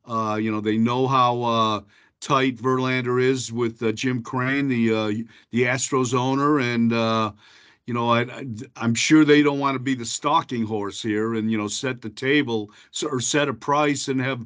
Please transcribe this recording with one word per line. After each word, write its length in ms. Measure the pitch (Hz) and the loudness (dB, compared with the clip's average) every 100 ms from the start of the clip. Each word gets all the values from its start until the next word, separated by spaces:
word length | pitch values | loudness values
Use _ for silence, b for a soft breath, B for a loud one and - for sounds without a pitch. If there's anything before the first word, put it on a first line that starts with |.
| 120 | -8
Uh, 320 | 113 110 107 | -4 -2 -2
you 120 | 110 | -2
know, 100 | 107 | -2
they 160 | 107 110 | 0 2
know 300 | 120 127 131 | 2 2 2
how, 340 | 131 123 123 | 4 2 2
uh, 400 | 120 113 110 104 - b b _ | 0 2 0 0 -6 b b _
tight 360 | - 135 131 113 | 0 2 2 0
Verlander 640 | 127 127 127 127 123 123 | -2 0 0 -2 0 2
is 320 | 131 131 120 | 2 2 -2
with, 300 | 117 117 117 | -2 -4 -2
uh, 120 | 110 | -4
Jim 280 | 110 131 127 | -2 -2 -2
Crane, 460 | 117 127 131 139 139 | -4 -4 -2 -2 0
the, 260 | 123 113 | 2 2
uh, 140 | 110 107 107 113 B B | 2 0 -4 -8 B B
the 140 | 117 | 0
Astros 500 | 123 131 - 131 123 | 0 0 -2 0 0
owner, 460 | 123 131 135 147 147 | 0 0 0 2 2
and, 340 | 120 117 117 | 2 2 2
uh, 380 | 113 110 110 107 - b b b b - | 2 2 0 -2 -6 b b b b -8
you 80 | 120 | -4
know, 160 | 120 | 2
I, 100 | 117 | 2
I, 240 | 123 117 135 107 - 123 | 0 -8 -12 -12 -14 -4
I'm 180 | 117 | -2
sure 320 | 113 - 156 147 | 0 6 6 8
they 160 | 147 | 6
don't 180 | 147 139 | 6 0
wanna 200 | 139 131 | -2 -2
be 160 | 131 123 | -4 -4
the 100 | 117 | -6
stalking 580 | - 147 160 - 123 | -6 0 0 0 -4
horse 380 | 107 107 101 - | -4 -4 -6 -6
here 320 | 110 104 113 | -4 -2 -2
and, 160 | 113 110 | -2 -2
you 80 | 110 | -2
know, 100 | 104 | -4
set 340 | - 131 120 | -4 -6 -6
the 100 | 110 | -10
table 580 | 101 131 147 117 113 104 B B | -6 0 0 0 -4 -6 B B
s-, 80 | - | -8
or 180 | 156 127 | -4 -4
set 300 | - 147 143 | 0 0 0
a 40 | |
price 540 | 113 - 147 147 139 139 | -4 0 2 2 0 -2
and 140 | 131 | -2
have 240 | 131 127 | -2 -6